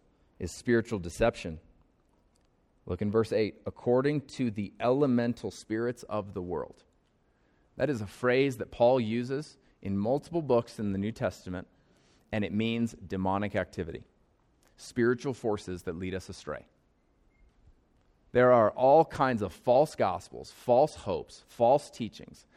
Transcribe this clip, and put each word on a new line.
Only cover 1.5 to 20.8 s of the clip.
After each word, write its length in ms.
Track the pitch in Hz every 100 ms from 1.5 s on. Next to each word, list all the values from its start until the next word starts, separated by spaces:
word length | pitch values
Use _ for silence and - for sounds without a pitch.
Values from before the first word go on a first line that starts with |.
| 78 - _ _ _ _ _ _ _ _ _ _ _ -
Look 140 | 92
in 80 | 104
verse 220 | 110 110
eight. 240 | 104 107 - -
"According 540 | - 120 123 139 151 - -
to 120 | 123
the 240 | 104 98 -
elemental 720 | 120 135 143 120 120 120 101
spirits 540 | - - 110 120 120
of 300 | - 107 98
the 60 | 95
world." 440 | 90 82 - - _ _ _ _ _ _ _ _ _
That 160 | - 139
is 100 | 123
a 60 | 101
phrase 520 | - 123 127 139 113
that 120 | 95
Paul 300 | - 120 131
uses 560 | 107 117 127 139 156 - _ _
in 160 | 98 98
multiple 420 | 104 143 - 170
books 380 | 143 120 - -
in 140 | 104
the 60 | 98
New 120 | 101
Testament, 560 | 110 107 - 95 90 - _ _ _ _ _ _
and 140 | 107
it 80 | 101
means 420 | 104 113 117 117 - 90
demonic 480 | 92 92 98 104 101
activity, 480 | 90 - 82 71 - _ _ _ _ _ _ _
spiritual 580 | - - 117 123 143
forces 480 | 123 113 104 - 90
that 140 | 90 85
lead 180 | 92
us 140 | 92 -
astray. 380 | 78 - 69 - _ _ _ _ _ _ _ _ _ _ _ _ _ _ _ _
There 220 | 120 123
are 180 | 123 107
all 340 | - 131 151
kinds 380 | 156 - 135 117
of 100 | 95
false 440 | - - 127 151 -
gospels, 560 | 104 90 - 62 67
false 420 | - - 123